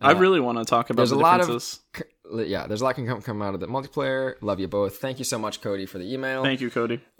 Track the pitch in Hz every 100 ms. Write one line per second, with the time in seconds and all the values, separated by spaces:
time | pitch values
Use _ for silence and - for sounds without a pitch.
0 | 139 180 185 180 123 120 113 120 117 120
1 | 123 139 165 180 175 120 - - _ -
2 | - _ - 113 90 95 - 104 131 127
3 | 117 120 101 104 101 98 87 127 135 -
4 | 135 131 131 - 104 95 95 101 101 -
5 | 135 127 123 120 107 - 110 98 95 98
6 | 90 131 131 131 135 131 123 120 117 117
7 | - _